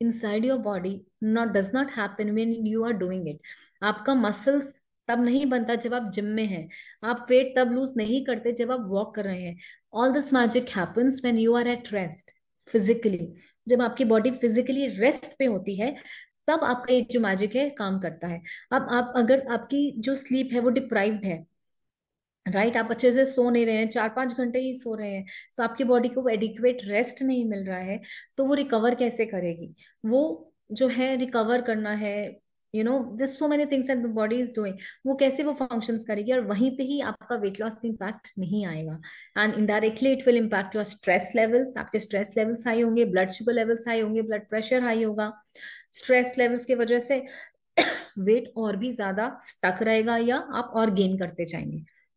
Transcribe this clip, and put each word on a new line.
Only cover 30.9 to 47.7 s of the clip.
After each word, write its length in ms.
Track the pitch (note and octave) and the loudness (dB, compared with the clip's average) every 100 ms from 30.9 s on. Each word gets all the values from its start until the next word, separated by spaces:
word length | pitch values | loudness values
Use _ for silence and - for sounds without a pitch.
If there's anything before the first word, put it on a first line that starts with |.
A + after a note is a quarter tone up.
| A#3 C4 C4 | 2 0 0
रिकवर 440 | B3+ A#3 A3 B3 | 0 0 2 0
करना 300 | A#3+ G#3+ G#3+ | 0 -2 -2
है, 480 | G#3 G#3 G#3 G3+ - _ _ _ | -4 -4 -4 -6 -10 _ _ _
you 100 | G#3+ A3 | -2 0
know, 120 | C4+ - G#3+ | 0 -2 -4
there's 180 | C4+ - | -4 0
so 100 | D4 | 0
many 160 | D4 D4 | 2 2
things 220 | C#4 B3+ | 0 0
that 140 | B3+ | -2
the 60 | A#3 A3 | -2 -2
body 240 | G#3+ A#3+ | 0 0
is 80 | A#3+ A3+ | -2 -4
doing, 160 | G3+ F#3+ - - C4 | -4 -6 -14 -6 -4
वो 100 | C4+ | 2
कैसे 280 | C4+ C4 | 2 2
वो 100 | D4 | 0
फंक्शंस 500 | C#4+ C4 A#3 A3 A3+ | -2 -4 -4 -4 -4
करेगी? 280 | A3 G#3 G#3 | -4 -2 0
और 80 | B3+ | 0
वहीं 300 | G3+ G3+ C4 C4 | 0 2 0 0
पे 60 | |
ही 160 | C4 C#4+ | -2 -2
आपका 340 | A3+ G#3 - A#3+ | -4 -8 -6 -4
वेट 240 | G3+ G3 | -4 -4
लॉस 180 | A3 A3 A#3 | -6 -6 -6
इम्पैक्ट 420 | A3 G3 A3 - - | -6 -8 -10 -12 -8
नहीं 260 | F3 G#3 F#3+ | -4 -2 -2
आएगा। 340 | D#3 D#3+ D#3+ - - - G3+ | -6 -8 -10 -14 -20 -8 0
And 200 | G#3+ G#3+ | 0 2
indirectly 540 | G#3+ G#3 A3 A3 C4+ C4 | 2 2 2 2 2 4
it 100 | B3+ | 4
will 120 | A#3+ | 4
impact 340 | A3 G3+ G3 G#3+ | 2 0 -2 -4
your 100 | G3+ | -4
stress 460 | - - F3+ - A#3 | -4 2 2 2 2
levels, 420 | A3 A#3+ B3+ - | 4 4 2 -4
आपके 220 | - G#3+ | -6 -6
स्ट्रेस 340 | G#3+ G3 G#3 A3+ | -2 -4 -2 0
लेवल्स 300 | A3 A#3 A#3+ | 0 0 0
हाई 140 | A3+ | 2
होंगे, 240 | A#3 A3+ A3 | 2 2 2
ब्लड 260 | F3+ F#3+ | 2 0
शुगर 220 | - A3+ | 0 0
लेवल्स 340 | A#3 A3 A#3 A#3 | 2 2 0 0
हाई 140 | A3+ | -2
होंगे, 200 | G#3+ A3 | 0 -2
ब्लड 260 | A3 G#3 - | -2 -4 -4
प्रेशर 340 | A3 A3 B3+ | -4 0 2
हाई 200 | B3 A3+ | 2 0
होगा। 280 | A3 G#3+ G#3+ - _ - - - - | 0 -2 -4 -6 _ -20 -18 -18 -14
स्ट्रेस 440 | - - B3+ B3 B3+ | -8 4 4 4 2
लेवल्स 280 | A#3+ A#3+ B3 | 2 0 0
की 100 | A#3+ | 0
वजह 240 | A#3 A#3+ | 2 2
से 240 | A#3+ C4+ - - - _ _ | 2 -2 -2 -14 -20 _ _